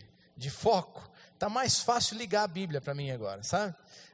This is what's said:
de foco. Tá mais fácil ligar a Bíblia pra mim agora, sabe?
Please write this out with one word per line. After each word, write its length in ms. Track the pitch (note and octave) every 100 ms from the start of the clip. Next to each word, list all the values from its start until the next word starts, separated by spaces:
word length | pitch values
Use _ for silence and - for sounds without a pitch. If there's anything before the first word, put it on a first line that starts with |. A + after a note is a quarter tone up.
| G#2 _ - -
de 140 | C3+
foco. 580 | - A3 G3 - - - - - -
Tá 100 | G#3
mais 300 | A#3 B3+ -
fácil 360 | - A#3+ -
ligar 280 | A3 A3 G#3
a 40 | G#3
Bíblia 320 | F3 F#3+ C#3+
pra 140 | D3
mim 160 | C#3+ C#3
agora, 320 | B2 G2+ G2
sabe? 320 | G#2+ F3+ G3+ - - - -